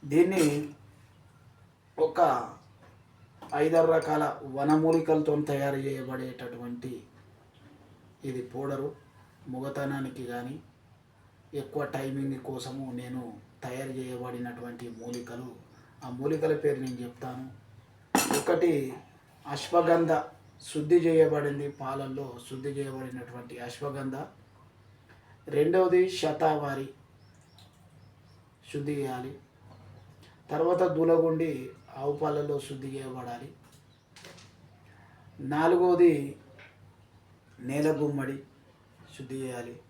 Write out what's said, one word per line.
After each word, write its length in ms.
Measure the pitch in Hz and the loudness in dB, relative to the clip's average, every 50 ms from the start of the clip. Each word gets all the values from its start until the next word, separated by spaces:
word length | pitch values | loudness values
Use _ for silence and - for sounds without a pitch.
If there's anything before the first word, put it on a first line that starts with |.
| - | -6
దీన్ని 400 | 147 139 160 175 185 190 185 160 147 143 147 151 147 - - - - - - - _ _ _ _ _ _ _ _ - _ _ - - _ _ _ _ _ - | 2 4 6 6 6 6 4 4 4 2 0 -4 -6 -10 -16 -20 -20 -20 -20 -20 _ _ _ _ _ _ _ _ -20 _ _ -20 -20 _ _ _ _ _ 0
ఒక 220 | 156 156 - - 175 151 131 123 - - - - - - - _ - - - _ - _ _ _ - _ _ - - - - | 0 2 4 4 4 6 6 2 -2 -6 -12 -18 -20 -20 -20 _ -20 -20 -20 _ -20 _ _ _ -20 _ _ -20 -16 -8 0
ఐదారు 380 | 143 151 160 165 165 165 160 160 | 2 2 4 6 6 6 6 6
రకాల 320 | 160 151 156 151 151 151 139 - - - | 4 4 2 0 0 0 0 -2 -6 -10
వనమూలికలతో 920 | 139 131 139 139 147 156 156 156 160 165 165 160 160 160 156 151 151 147 147 147 | -10 -4 -2 2 4 4 6 6 6 4 4 4 4 4 4 4 2 2 0 0
తయారు 340 | 147 143 139 139 139 139 | 0 0 0 0 0 -2
చేయబడేటటువంటి 1160 | 135 135 139 135 131 131 127 131 127 127 127 123 - 123 120 120 120 120 120 120 120 - 131 123 110 104 - - - - - - _ _ _ _ - - - - - - - - - - - - _ - | -2 -2 -4 -4 -6 -6 -8 -8 -8 -8 -8 -10 -10 -12 -12 -10 -10 -10 -10 -10 -8 -10 -10 -10 -10 -14 -18 -20 -20 -20 -20 -20 _ _ _ _ -20 -20 -20 -20 -20 -20 -20 -20 -20 -20 -20 -20 _ -10
ఇది 180 | 139 127 123 123 | -8 -8 -8 -8
పౌడరు. 460 | - - 131 139 139 139 139 135 151 - - - - _ - - - _ _ - - | -10 -8 -8 -6 -6 -4 -4 -6 -6 -8 -10 -20 -20 _ -20 -20 -20 _ _ -14 -12
మొగతనానికి 760 | 127 127 135 139 139 143 139 139 139 135 135 127 120 131 127 | -10 -8 -8 -8 -6 -6 -4 -4 -4 -4 -6 -8 -8 -10 -10
కానీ, 300 | 120 120 123 123 127 143 160 - - _ _ _ _ - _ _ _ _ _ _ - _ _ _ - - | -8 -8 -8 -8 -10 -12 -12 -16 -20 _ _ _ _ -20 _ _ _ _ _ _ -20 _ _ _ -12 -10
ఎక్కువ 300 | 143 139 - - 147 143 | -10 -10 -6 -6 -6 -6
టైమింగ్ 540 | 139 - 135 135 135 131 139 135 135 135 127 | -4 -6 -6 -6 -4 -4 -4 -4 -4 -6 -6
కోసము 520 | - 143 131 127 131 135 127 139 135 127 123 | -8 -10 -10 -8 -8 -10 -10 -10 -10 -8 -8
నేను 300 | 123 123 123 127 127 123 117 107 104 - - _ _ - | -10 -10 -8 -8 -10 -10 -10 -14 -16 -20 -20 _ _ -12
తయారు 280 | 135 123 131 135 135 | -10 -8 -8 -8 -8
చేయబడినటువంటి 960 | 131 131 127 127 127 120 123 123 120 120 123 120 117 117 120 120 120 117 120 120 | -8 -8 -8 -8 -8 -8 -8 -8 -8 -6 -8 -8 -8 -10 -12 -12 -12 -12 -12 -12
మూలికలు. 640 | 113 110 117 120 123 123 117 123 123 120 131 123 - - - - - - - - - - - | -12 -12 -10 -10 -10 -10 -10 -10 -12 -12 -12 -12 -14 -18 -20 -20 -20 -20 -20 -20 -20 -16 -12
ఆ 40 | 131 | -12
మూలికల 480 | 127 123 135 147 160 151 156 160 156 | -10 -4 -2 -2 0 0 2 2 2
పేరు 240 | 147 - 147 139 131 | 2 2 0 0 0
నేను 180 | 131 131 123 120 123 | -2 -6 -6 -8 -8
చెప్తాను. 420 | 123 - - 127 127 127 127 131 131 - - - - - - - _ - - - _ _ - - - - 143 | -10 -12 -12 -12 -10 -10 -10 -12 -12 -14 -18 -20 -20 -20 -20 -20 _ -20 -20 -20 _ _ -2 0 2 0 0
ఒకటి 560 | 143 - 175 160 175 170 160 143 139 127 131 - - - - - _ _ _ _ - | 2 2 2 4 4 4 4 2 0 -4 -8 -10 -16 -20 -20 -20 _ _ _ _ -12
అశ్వగంధ, 680 | 143 143 - - - 170 170 160 160 170 165 165 156 160 151 - - - - - - _ - - | -10 -8 -8 -6 2 2 4 6 6 6 4 6 4 2 2 0 -4 -12 -20 -20 -20 _ -20 -18
శుద్ధి 340 | - - 156 151 151 170 | -8 -6 -4 2 6 6
చేయబడింది, 680 | 175 160 165 160 160 160 151 151 147 147 147 143 143 143 143 | 6 6 6 8 8 6 6 6 2 0 0 -2 -2 -4 -6
పాలల్లో 680 | 143 - 139 131 135 139 139 135 131 139 139 127 120 120 - - | -6 -8 -8 -6 -6 -6 -6 -6 -6 -8 -8 -10 -10 -16 -14 -12
శుద్ధి 200 | 131 131 131 143 | -12 -8 -8 -8
చేయబడినటువంటి 840 | 139 139 139 135 131 131 131 127 123 127 120 - 123 123 117 120 123 120 | -6 -6 -6 -6 -6 -8 -10 -10 -10 -12 -12 -12 -14 -14 -14 -14 -12 -10
అశ్వగంధ. 580 | 123 123 - - 143 143 135 139 135 131 131 135 143 - - - - - _ - - - _ _ - - - _ _ _ - - _ _ - - - - | -10 -10 -10 -8 -8 -8 -6 -6 -6 -6 -6 -8 -10 -12 -14 -20 -20 -20 _ -20 -20 -20 _ _ -20 -20 -20 _ _ _ -20 -20 _ _ -20 -20 -12 -4
రెండవది 640 | 143 143 151 165 175 185 185 175 175 180 185 185 | 2 2 4 4 6 4 4 6 6 6 4 4
శతావారి, 760 | - - - 156 151 156 160 156 151 147 147 139 135 135 135 135 - _ - _ _ _ - - _ - - _ _ - - - _ _ - - _ - - - - _ _ - - - _ _ _ _ _ - - | 2 -2 -2 -2 0 2 2 2 2 2 -2 -4 -6 -6 -8 -10 -12 _ -20 _ _ _ -20 -20 _ -20 -20 _ _ -20 -20 -20 _ _ -20 -20 _ -20 -20 -20 -20 _ _ -20 -20 -20 _ _ _ _ _ -10 -8
శుద్ధి 200 | 147 143 143 147 | -6 -4 -2 -2
చేయాలి. 400 | 143 139 135 127 127 123 135 139 - - _ _ _ - - - - - - - - - - - - - - - _ _ - | -2 -2 -4 -4 -6 -8 -10 -12 -14 -18 _ _ _ -20 -20 -20 -20 -20 -20 -20 -20 -20 -20 -20 -20 -20 -20 -20 _ _ -8
తర్వాత 320 | 147 151 160 170 180 175 185 | -2 0 2 4 4 4 4
దూలగుండి, 880 | 175 - 156 165 165 165 160 160 165 160 156 165 160 143 131 131 127 - - - - - | 4 4 4 6 6 6 6 6 4 4 2 0 -2 -2 -4 -8 -10 -14 -18 -20 -20 -12
ఆవు 200 | 135 135 143 147 | -6 -4 -4 -2
పాలల్లో 420 | 143 156 151 147 147 147 147 147 143 | 0 -2 -2 0 -2 -2 -2 -4 -4
శుద్ధి 300 | 139 - 143 131 131 135 | -4 -8 -12 -10 -10 -10
చేయబడాలి. 600 | 131 135 131 131 127 127 123 120 120 120 123 - - - - - _ - _ _ _ _ _ _ _ - - - - - - - - - - - - - - - - - - - - - - - - - | -10 -10 -10 -10 -12 -12 -10 -10 -12 -12 -12 -16 -18 -20 -20 -20 _ -20 _ _ _ _ _ _ _ -20 -20 -20 -20 -20 -20 -20 -20 -20 -20 -20 -20 -20 -20 -20 -20 -20 -20 -20 -20 -20 -20 -20 -18 -12
నాలుగవది 1000 | 139 - 147 151 160 165 180 349 180 - - 175 175 175 320 285 - - - - - - - - - - - _ - - - _ - _ _ - _ _ - _ _ _ - - | -8 -4 0 2 4 6 6 6 6 6 8 8 8 8 8 6 0 -6 -8 -14 -18 -20 -20 -20 -20 -20 -20 _ -20 -20 -20 _ -20 _ _ -20 _ _ -20 _ _ _ -20 -14
నేల 320 | 120 127 135 147 151 156 151 | -8 -4 -2 2 2 2 2
గుమ్మడి, 460 | 143 147 143 143 139 131 131 139 - - - - - _ _ _ _ _ _ _ _ - - - | 2 0 0 0 -2 -4 -4 -6 -10 -12 -16 -20 -20 _ _ _ _ _ _ _ _ -20 -20 -18
శుద్ధి 180 | - 135 123 135 | -16 -12 -10 -8
చేయాలి. 460 | 135 135 127 123 120 120 120 120 120 - _ | -8 -6 -6 -8 -8 -10 -10 -14 -16 -20 _